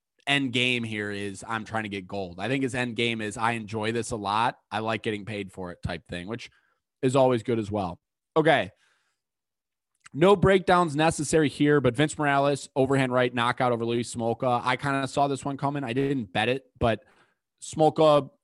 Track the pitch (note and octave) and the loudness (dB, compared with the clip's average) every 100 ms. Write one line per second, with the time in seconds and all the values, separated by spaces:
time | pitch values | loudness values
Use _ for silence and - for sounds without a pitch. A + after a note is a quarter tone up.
0 | _ _ - C#3+ C3 B2 B2+ B2 A#2 G#2+ | _ _ -2 -2 0 0 0 -2 -4 -6
1 | G#2 G2+ G2+ F#2+ A2 A2+ G#2 A2 G#2+ G2 | -6 -6 -8 -10 -8 -8 -6 -6 -6 -8
2 | F#2 G2+ F2+ F2 G#2+ C3+ C3+ B2+ B2 A2+ | -8 -8 -8 -6 -4 -2 -2 -4 -4 -2
3 | A#2+ A2+ G#2+ G#2+ A2+ A#2 G#2 A2 G#2+ A#2 | -2 -2 -6 -2 -2 -2 -6 -4 -2 -4
4 | A2+ A2+ G2 G#2+ B2 - _ G#2+ A2 A2+ | -4 -6 -2 0 0 -4 _ -6 -4 -4
5 | A#2 G#2 G2 G#2 G2 - F2+ - - E2+ | -4 -6 -8 -10 -10 -10 -12 -10 -10 -10
6 | - F2 F2+ A#2 - _ _ _ _ _ | -10 -12 -10 -12 -14 _ _ _ _ _
7 | C3 C3+ C3 B2 A2 A2+ G#2 G#2+ F2+ E2+ | 0 4 4 2 0 -4 -2 -4 -6 -8
8 | _ _ _ D#3+ D#3+ C#3 - _ _ _ | _ _ _ 2 4 2 0 _ _ _
9 | _ _ _ _ _ _ _ _ _ _ | _ _ _ _ _ _ _ _ _ _
10 | - C3 F3+ G3+ F#3 G3 F#3 F3+ F3 C#3+ | -14 2 4 6 6 4 4 4 4 2
11 | D#3+ D#3+ D3 D#3+ D3 - D3 D3 B2+ A#2 | 2 2 0 2 2 2 4 4 4 2
12 | D3+ - D3 C#3 C#3 C#3 - - C3 C3+ | 0 0 2 4 2 0 -4 -2 2 2
13 | C3 B2 B2 B2 A#2+ B2 B2+ A#2 A#2 A#2+ | 2 2 0 0 0 2 0 0 0 -2
14 | A#2+ B2 A#2 A2+ C3 A#2+ A#2+ B2+ C#3+ C#3 | -4 -4 -4 -2 0 0 0 -2 -2 -2
15 | C3+ - C#3+ C3+ C#3+ C3+ C#3 C#3+ C3 B2+ | -2 0 0 -2 -6 -4 -4 -4 -4 -2
16 | C#3 C#3 G2+ G#2+ A2+ C3+ - _ A#2+ G#2+ | 0 -2 -2 -2 0 -2 -8 _ -2 -2
17 | _ _ _ _ _ _ - D#3 D#3 D3+ | _ _ _ _ _ _ -12 2 2 4
18 | D#3 D3 C3 _ | 4 4 2 _